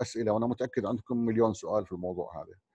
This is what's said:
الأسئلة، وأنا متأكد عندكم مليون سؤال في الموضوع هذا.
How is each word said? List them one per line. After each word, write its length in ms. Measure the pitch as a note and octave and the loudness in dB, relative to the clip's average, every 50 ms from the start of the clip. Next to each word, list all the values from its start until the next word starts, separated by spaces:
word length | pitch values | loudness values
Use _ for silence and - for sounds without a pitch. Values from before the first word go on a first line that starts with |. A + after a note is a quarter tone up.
الأسئلة، 320 | B2 - - A2+ A#2 G#2+ G#2 | -4 -4 -2 -2 0 2 2
وأنا 140 | A2 A2+ | 2 2
متأكد 400 | A#2+ B2 - B2 B2 - B2 G#2+ | 0 0 0 -2 -2 -2 -2 -2
عندكم 300 | G2+ A#2+ A2+ - - B2+ | 0 -2 -4 -4 -2 -2
مليون 360 | A#2+ A#2 A2+ A2 A2+ A#2 A2 G2 | 0 2 2 4 4 4 4 4
سؤال 320 | - - - F#2+ G#2+ G2+ | 0 -2 0 0 0 0
في 60 | - F#2 | -2 -6
الموضوع 500 | E2+ F2+ F2+ F2+ F2 F2 - E2+ D#2 D#2 | -6 -4 -4 -4 -4 -6 -6 -6 -12 -12
هذا. 120 | F#2 F2+ - _ _ | -12 -16 -20 _ _